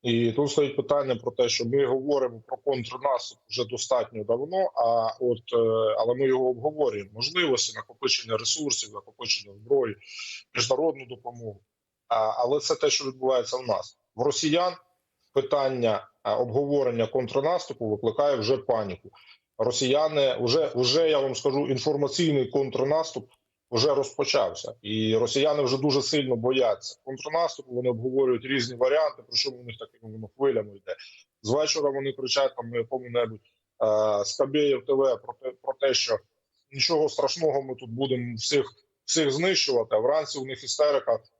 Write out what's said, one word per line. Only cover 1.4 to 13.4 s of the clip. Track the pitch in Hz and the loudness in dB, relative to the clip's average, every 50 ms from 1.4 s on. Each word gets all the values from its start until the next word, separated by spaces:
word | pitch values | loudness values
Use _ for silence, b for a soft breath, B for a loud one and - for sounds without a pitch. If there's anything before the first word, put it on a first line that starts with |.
| 123 113 | 0 2
що | - - 120 | 2 -2 -2
ми | 117 123 139 143 | 0 2 2 2
говоримо | 123 127 131 131 147 143 139 131 123 117 113 110 | 2 0 -2 0 0 2 2 2 0 -4 -8 -10
про | - 131 | -10 -10
контрнаступ | - _ 143 135 127 117 113 123 123 131 143 131 120 - - - _ _ _ | -4 _ -2 -2 -2 -4 -8 -10 -8 -4 -4 -4 -4 -4 -8 -16 _ _ _
вже | 107 123 117 | -6 -6 -4
достатньо | 110 123 113 - - 131 123 110 - - 110 104 | -4 -4 -8 -2 0 0 0 0 -2 -6 -10 -2
давно, | 101 117 120 139 156 180 190 190 175 _ | -2 -2 -2 -2 -2 -2 0 0 0 _
а | - 120 117 117 117 113 113 110 - | 0 2 2 2 2 0 0 -2 -2
от, | 127 123 120 113 - - - | 0 0 0 -2 -4 -2 0
е, | 117 117 113 113 113 110 107 107 | 2 2 4 2 2 2 2 2
але | - 113 117 123 | 2 2 0 2
ми | 127 139 | 2 2
його | 131 131 127 131 127 | 2 2 2 2 0
обговорюємо. | 127 120 117 151 151 151 147 123 107 104 98 95 107 | -2 0 -4 -4 0 0 0 0 0 -4 -10 -10 -8
Можливості | 110 127 139 165 180 175 151 131 113 - - - | -6 -6 -2 0 0 2 2 2 2 0 -2 -4
накопичення | - - _ 120 _ 135 127 - - - 113 113 | -10 -14 _ -14 _ -2 0 0 0 -2 -2 -4
ресурсів, | 110 117 - - 156 151 143 123 - - 104 107 | -2 -2 -2 -4 -2 -2 -4 -4 -4 -6 -8 -12
накопичення | 101 _ - _ _ 123 113 - - 104 101 98 | -16 _ -18 _ _ -4 -4 -4 -4 -4 -14 -20
зброї, | 101 110 113 139 139 127 110 101 B B B B B B B B B B _ _ | -20 -2 0 2 2 2 0 -4 B B B B B B B B B B _ _
міжнародну | 120 117 120 131 127 156 165 147 139 131 | -2 0 0 2 2 2 0 0 -2 -10
допомогу. | 120 127 117 _ 120 120 120 117 110 101 98 _ _ _ _ _ _ _ _ _ | -16 -16 -14 _ -16 -14 -12 -12 -12 -14 -14 _ _ _ _ _ _ _ _ _
А, | _ 117 | _ 0
але | 113 110 110 113 - 123 120 139 147 | 0 2 0 0 0 0 0 0 0
це | 143 - 156 | 0 -2 -2
те, | 143 - 147 | 0 2 0
що | 135 - 143 | 0 0 -2
відбувається | 135 127 131 127 131 131 127 | -6 -8 -2 0 2 2 2